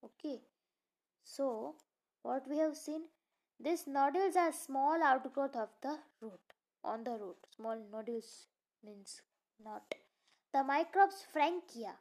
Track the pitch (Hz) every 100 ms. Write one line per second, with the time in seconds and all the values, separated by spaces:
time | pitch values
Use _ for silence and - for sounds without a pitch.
0 | 226 _ 302 254 - _ _ _ _ _
1 | _ _ - - 269 226 247 311 _ _
2 | _ _ - 254 262 294 311 294 - 311
3 | 320 _ _ _ _ _ 262 339 - 277
4 | 277 302 392 349 339 - - 269 277 330
5 | 311 269 269 - 277 247 214 _ 262 302
6 | - _ 226 185 _ - _ _ - 220
7 | 233 226 202 180 - _ 220 226 208 214
8 | 214 233 220 - - _ _ _ 214 208
9 | 196 - _ _ _ _ 214 208 - -
10 | _ _ _ _ _ 269 269 285 339 370
11 | 392 - - 311 294 359 - 233 214 185